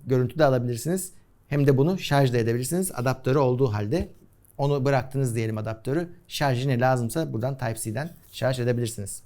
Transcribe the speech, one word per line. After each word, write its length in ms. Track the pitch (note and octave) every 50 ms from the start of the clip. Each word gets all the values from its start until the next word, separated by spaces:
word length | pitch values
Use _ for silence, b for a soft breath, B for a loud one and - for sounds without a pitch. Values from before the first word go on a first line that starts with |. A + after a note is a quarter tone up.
| -
görüntü 320 | A#2+ C3 B2+ B2+ B2 - D#3
de 60 | D3+
alabilirsiniz 680 | C3+ C3 B2 A#2+ A#2+ A#2+ A2+ - D#3+ F3+ F#3 F#3 - b b b b b _ _ _
hem 180 | C#3+ C#3+ C#3
de 120 | C#3+ C3+ B2+
bunu 200 | C#3 F3 F#3+ E3+
şarj 340 | - - C#3+ C#3 C#3 B2
da 60 | A#2+ A#2+
edebilirsiniz. 540 | A2 A#2 A#2 A#2+ B2+ - E3 F#3 F#3+ - -
Adaptörü 440 | B2+ A#2+ C3 B2 - - B2+ C3 D3+
olduğu 340 | C3+ B2+ B2+ B2 C3+ A#2+
halde 360 | G#2 G#2 G#2 G#2 D3 F#3 G3 - - - - _ _ _ _ _ _ -
onu 260 | C#3 C#3+ C#3+ C#3 B2+
bıraktınız 520 | C#3+ C#3 B2+ A#2+ - - C#3 C3+ B2 A2
diyelim 220 | A#2 A2+ A2 A2 G#2+
adaptörü. 500 | G#2+ A2 A2 - - B2 C#3+ E3+ E3+ E3+ B B B -
Şarj 340 | - - D3+ C#3 B2+ A#2+
yine 180 | C3 C#3 B2+ A#2
lazımsa 520 | B2 C3 C3 B2 A#2+ A2+ - E3 D#3+ C#3
buradan 260 | B2 A2 A#2+ C3+ C#3 -
Type-C'den 520 | B2+ A2+ A2+ - - A2+ A2 C3 D3+ E3+ - - - -
şarj 280 | - - B2 C3 B2+ B2+
edebilirsiniz. 640 | A#2+ B2 A#2+ A#2 A#2+ G#2+ - G#2 G2 - - - -